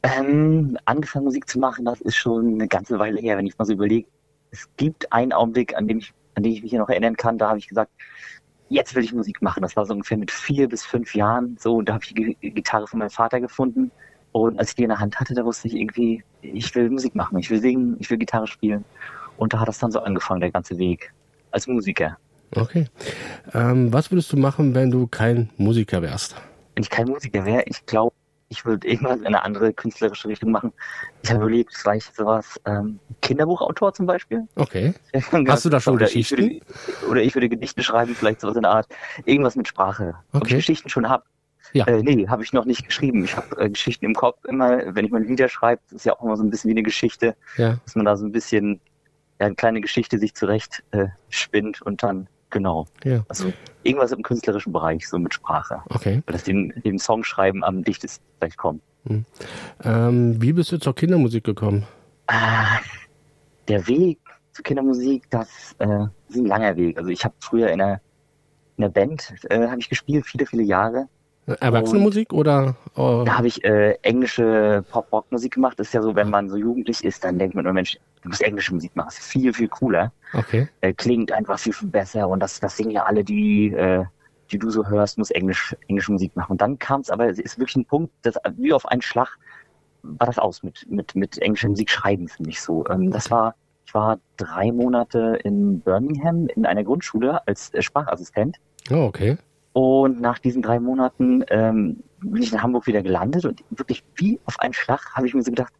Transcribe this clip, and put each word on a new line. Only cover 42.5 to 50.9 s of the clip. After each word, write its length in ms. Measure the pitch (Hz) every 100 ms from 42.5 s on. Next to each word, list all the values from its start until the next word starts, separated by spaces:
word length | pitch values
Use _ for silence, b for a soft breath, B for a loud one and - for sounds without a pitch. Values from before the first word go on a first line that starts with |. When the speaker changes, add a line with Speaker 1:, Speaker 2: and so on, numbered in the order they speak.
Speaker 1:
noch 140 | 131 117
nicht 200 | 120 -
geschrieben. 380 | - 139 117
Ich 140 | 90 -
hab, 200 | - -
äh, 120 | 107
Geschichten 340 | 104 - 117
im 120 | - 110
Kopf 280 | 123 -
immer, 500 | - 131 127 123 -
wenn 120 | 95 107
ich 60 |
mal 120 | 113
Lieder 240 | 110 127 131
schreibe, 340 | - 117 120 _
ist 140 | 123 120
ja 60 |
auch 80 | -
immer 140 | 120 107
so 80 |
ein 60 | 110
bisschen 180 | 104 113
wie 60 |
eine 100 | 110
Geschichte, 540 | 107 - 120 - 117 110 B B
Speaker 2:
Ja. 220 | 117 117 -
Speaker 1:
dass 100 | -
man 80 |
da 140 | 104 104
so 80 | 104
ein 80 |
bisschen, 480 | 110 - 107 104 98 _ _ _ _ _ _
ja, 60 | 104
eine 100 | 95
kleine 240 | 117 113
Geschichte 400 | 104 - 117 113
sich 140 | 107
zurecht, 500 | - 98 110 - - -